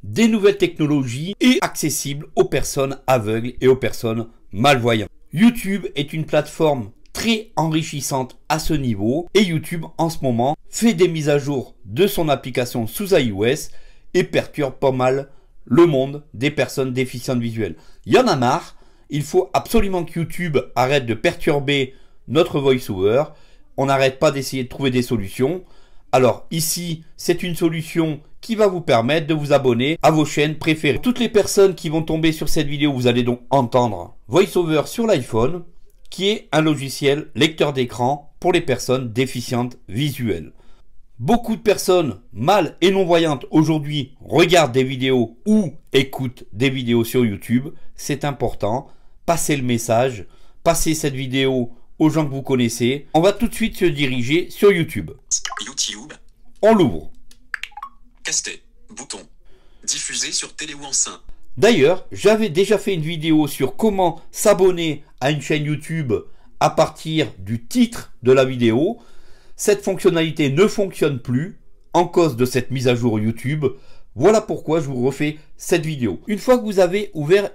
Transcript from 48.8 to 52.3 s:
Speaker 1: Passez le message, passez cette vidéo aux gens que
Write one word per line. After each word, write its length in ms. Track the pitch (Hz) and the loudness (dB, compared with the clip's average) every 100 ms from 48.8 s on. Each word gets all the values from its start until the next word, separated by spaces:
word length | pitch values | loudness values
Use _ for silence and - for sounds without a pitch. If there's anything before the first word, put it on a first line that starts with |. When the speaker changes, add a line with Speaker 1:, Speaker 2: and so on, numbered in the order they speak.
| 147 - - - - | -6 -20 -20 -14 -4
Speaker 1:
Passez 320 | 165 - 147 | -2 0 -2
le 60 | |
message, 600 | 123 117 - 113 135 113 87 - - - | 0 -2 2 2 2 -2 -14 -18 -20 -2
passez 300 | 156 160 - | 0 2 0
cette 220 | 156 151 131 | 0 -2 -4
vidéo 580 | 135 131 135 131 117 - - - | -4 0 2 0 -2 -8 -20 0
aux 120 | 156 | 2
gens 140 | 156 | 2
que 80 | 147 | -2